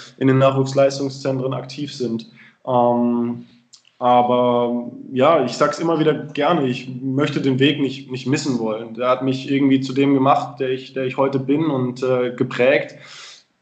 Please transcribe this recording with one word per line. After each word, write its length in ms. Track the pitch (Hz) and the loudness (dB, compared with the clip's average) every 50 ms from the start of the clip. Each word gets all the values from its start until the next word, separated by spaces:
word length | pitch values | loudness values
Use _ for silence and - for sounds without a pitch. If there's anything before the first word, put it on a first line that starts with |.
| - - - - | -20 -16 -8 0
in 100 | 131 135 | 2 4
den 100 | 131 131 | 4 6
Nachwuchsleistungszentren 1160 | 135 135 135 135 135 135 - 135 139 135 - - 139 135 127 - - 139 131 131 127 131 135 | 4 4 4 2 0 0 2 2 2 2 2 0 -6 -6 -6 -6 -4 -4 -4 -2 -4 -4 -4
aktiv 400 | 131 127 - - 147 147 139 - | -6 -8 -10 -10 -10 -10 -10 -8
sind. 360 | - 123 117 113 117 - - - - - - _ _ - - | -6 -6 -4 -4 -6 -8 -10 -20 -20 -20 -20 _ _ -6 0
Ähm, 800 | 127 123 123 120 120 120 120 120 120 120 120 120 120 120 - - _ _ _ _ _ - _ _ _ - | 2 4 4 4 4 2 2 0 0 0 -2 -2 -4 -8 -12 -18 _ _ _ _ _ -20 _ _ _ -2
aber 960 | 123 123 123 123 123 123 123 123 123 123 120 120 120 120 120 120 120 120 - - - - 135 | 2 4 4 4 4 4 2 2 2 2 2 2 0 0 -2 -4 -6 -8 -12 -14 -14 -6 0
ja, 320 | 127 127 151 165 156 127 | 2 4 4 4 4 2
ich 80 | 120 - | 0 0
sag's 260 | - 151 143 - - | 0 0 0 0 -2
immer 200 | 170 170 165 151 | -2 0 0 2
wieder 140 | 151 151 143 | 2 2 0
gerne, 540 | - - - - 143 143 151 175 160 139 127 | 0 -4 -8 -4 -2 0 2 2 2 0 -2
ich 220 | 123 - - 131 131 123 | -2 -4 -6 -10 -10 -8
möchte 400 | 131 135 131 135 147 147 - 156 | -6 -4 -2 0 0 0 -2 -2
den 180 | 139 135 131 127 | 0 0 2 2
Weg 200 | 139 151 143 139 | 2 2 2 0
nicht, 320 | 139 131 - - - - | -2 -4 -4 -8 -12 -12
nicht 160 | 127 113 - 123 | -12 -8 -4 -2
missen 320 | 139 151 143 151 127 117 | -2 -2 -2 -2 -4 -2
wollen. 340 | 110 110 107 113 117 117 113 | -2 -4 -4 -6 -8 -10 -8
Der 120 | 113 123 127 | -4 -2 0
hat 160 | 127 135 135 | 0 0 0
mich 260 | 135 131 135 135 131 | -2 -2 -4 -4 -2
irgendwie 300 | 139 135 143 135 135 135 | 0 2 2 4 4 2
zu 140 | 135 135 127 | 0 -2 0
dem 200 | 135 139 139 139 | 0 2 4 4
gemacht, 460 | 135 131 139 135 - - - - - | 4 4 4 4 2 0 -6 -8 -6
der 100 | 135 131 | -4 -4
ich, 220 | 131 131 - - - | -4 -6 -8 -10 -8
der 120 | 135 135 | -6 -6
ich 100 | 131 131 - | -4 -2 0
heute 220 | 135 135 135 135 | 0 0 0 -2
bin 260 | 131 127 139 151 165 | 0 0 0 0 0
und, 380 | 160 143 131 127 123 123 - 131 | 0 0 -2 -2 -4 -4 -4 -2
äh, 280 | 127 131 123 123 123 123 | 0 0 0 0 -2 -2
geprägt. 600 | - 135 127 - - 123 131 143 151 - - - - - - - - - - - - _ _ _ _ | -2 -4 -4 0 2 4 4 4 2 0 -4 -12 -20 -20 -20 -20 -20 -20 -20 -20 -20 _ _ _ _